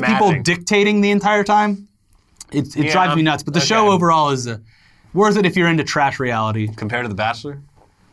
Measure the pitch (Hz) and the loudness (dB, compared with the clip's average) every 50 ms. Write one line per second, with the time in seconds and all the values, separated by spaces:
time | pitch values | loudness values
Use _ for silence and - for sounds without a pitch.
0 | 131 127 - - 214 190 165 131 117 170 175 175 175 - 214 202 208 208 208 208 | 0 0 0 2 2 2 2 0 -2 -2 -4 -4 -2 0 0 2 2 2 2 2
1 | 202 202 208 202 - 208 208 208 202 214 208 208 214 208 202 202 - - _ _ | 2 2 2 0 0 2 0 0 2 2 2 2 2 0 -2 -6 -10 -18 _ _
2 | _ _ _ _ _ _ _ _ - - - 147 - - - 151 147 156 156 185 | _ _ _ _ _ _ _ _ -20 -6 -4 -4 -4 -4 -4 -4 -2 0 2 2
3 | 185 175 147 160 156 156 147 139 - 160 147 170 139 - 220 226 214 202 196 175 | 2 2 2 0 0 0 -2 -2 -4 -4 -2 -2 0 2 2 2 4 4 4 4
4 | 175 170 165 160 151 143 139 127 117 120 113 107 - - _ _ _ _ _ _ | 4 2 4 4 2 2 0 -2 -4 -6 -10 -10 -14 -20 _ _ _ _ _ _
5 | _ _ - 175 208 214 196 214 190 180 170 185 170 170 165 160 147 - - 156 | _ _ 0 2 2 4 4 2 2 2 2 2 2 2 2 0 0 -2 0 0
6 | 143 131 - - 131 123 117 110 110 110 107 110 107 107 107 - 113 104 120 120 | 0 0 0 -2 -4 -2 -2 -2 -2 -2 -2 -2 -4 -4 -6 -8 -8 -6 -4 -4
7 | 123 113 101 95 107 113 117 - - 147 139 143 143 - _ _ _ _ _ _ | -6 -6 -4 -4 -4 -4 -4 -6 -10 -12 -14 -14 -18 -20 _ _ _ _ _ _
8 | _ _ | _ _